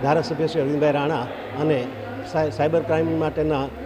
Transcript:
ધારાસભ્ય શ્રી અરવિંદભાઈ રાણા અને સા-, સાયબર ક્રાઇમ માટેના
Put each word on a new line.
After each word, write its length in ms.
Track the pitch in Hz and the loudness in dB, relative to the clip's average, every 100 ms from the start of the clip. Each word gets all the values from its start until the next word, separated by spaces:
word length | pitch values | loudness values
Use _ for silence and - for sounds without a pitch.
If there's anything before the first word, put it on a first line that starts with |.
ધારાસભ્ય 440 | 135 160 156 147 156 | 4 2 2 0 0
શ્રી 140 | 160 | 0
અરવિંદભાઈ 300 | 135 147 151 | 0 2 2
રાણા 300 | 143 143 156 123 - - 139 | 2 0 0 -4 -8 -8 -2
અને 260 | 156 143 123 135 - - - | 0 2 0 -8 -10 -8 -4
સા-, 180 | 165 156 | -2 -2
સાયબર 320 | 143 151 165 | 0 2 2
ક્રાઇમ 380 | 165 160 165 160 | 2 0 2 2
માટેના 480 | 156 151 156 147 135 - | 0 0 0 0 -2 -6